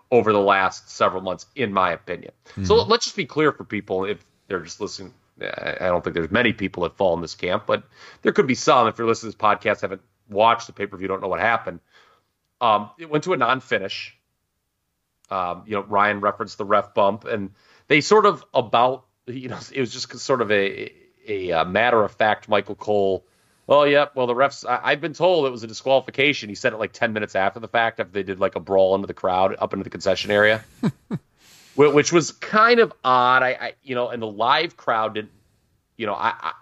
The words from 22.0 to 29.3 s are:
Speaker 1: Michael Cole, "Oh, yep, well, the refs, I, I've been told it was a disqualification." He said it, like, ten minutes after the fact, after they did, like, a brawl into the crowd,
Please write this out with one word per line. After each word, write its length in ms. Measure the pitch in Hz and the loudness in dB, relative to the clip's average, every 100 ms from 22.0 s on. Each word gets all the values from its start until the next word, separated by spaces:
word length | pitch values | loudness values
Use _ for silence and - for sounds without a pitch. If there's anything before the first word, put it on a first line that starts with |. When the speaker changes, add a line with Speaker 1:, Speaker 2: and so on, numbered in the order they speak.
| 101 - 110 104 - | 0 0 0 0 0
Speaker 1:
Michael 280 | 104 98 101 | -2 -2 -10
Cole, 480 | - 104 98 92 _ _ _ _ - | -2 0 0 -2 _ _ _ _ 2
"Oh, 140 | 139 | 4
yep, 300 | 147 143 143 | 6 2 2
well, 140 | 135 123 | -2 -2
the 60 | |
refs, 300 | 120 135 - 113 | 0 0 -2 -6
I, 100 | 123 123 | -4 -2
I've 80 | 151 | -2
been 140 | 170 | -4
told 320 | 147 180 175 135 | -2 0 2 0
it 40 | |
was 140 | 123 | -4
a 20 | 113 | -12
disqualification." 800 | 107 127 135 - - 147 135 104 | -8 0 0 0 0 0 0 -8
He 60 | |
said 180 | 98 127 | -4 -4
it, 40 | 110 | -2
like, 140 | 104 | -6
ten 200 | - 117 | -2 -4
minutes 220 | 107 104 | -2 -4
after 240 | 98 98 117 | -2 -2 -4
the 80 | 110 | -4
fact, 320 | 120 113 110 | -2 -2 -4
after 140 | 95 | -6
they 100 | 101 | -6
did, 160 | 95 95 | -6 -4
like, 160 | 95 | -4
a 60 | - | -4
brawl 340 | 85 98 95 | -2 2 4
into 140 | 98 95 | 2 -2
the 60 | |
crowd, 420 | 87 98 | -6 -2